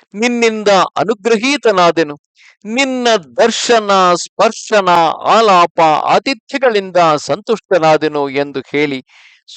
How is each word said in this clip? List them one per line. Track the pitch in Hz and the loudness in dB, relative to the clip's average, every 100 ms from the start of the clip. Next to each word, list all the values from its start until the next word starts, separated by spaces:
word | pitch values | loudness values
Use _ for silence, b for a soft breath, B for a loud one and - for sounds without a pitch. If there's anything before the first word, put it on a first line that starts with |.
| b | b
ನಿನ್ನಿಂದ | 196 240 240 226 220 202 190 160 - | -4 -4 0 -2 0 0 2 0 -2
ಅನುಗ್ರಹೀತನಾದೆನು, | 170 214 208 226 262 285 226 190 175 160 156 147 _ b b b | -4 -4 -2 -2 -2 -2 0 2 2 2 -2 -6 _ b b b
ನಿನ್ನ | 208 240 269 254 240 214 139 120 | -8 -4 -2 -2 0 -2 -2 -2
ದರ್ಶನ, | 226 - - 233 202 190 180 | 0 0 0 0 2 2 2
ಸ್ಪರ್ಶನ, | 175 - - 214 - - 214 185 170 160 - | 0 -4 -2 -2 -2 -2 0 2 2 2 0
ಆಲಾಪ, | 131 202 220 180 170 - 160 151 | 0 2 4 4 2 2 2 2
ಆತಿಥ್ಯಗಳಿಂದ | - 185 180 185 - 269 254 208 190 180 165 147 | 0 -2 -2 -8 -8 -2 0 0 -2 0 2 0
ಸಂತುಷ್ಟನಾದೆನು" | - 170 208 208 - 175 156 156 156 147 139 | -4 -6 -4 -6 -2 0 2 2 0 -4 -4
ಎಂದು | 135 143 135 | -4 -6 -8
ಹೇಳಿ | - 147 147 131 b b b b _ | -6 -4 -4 -6 b b b b _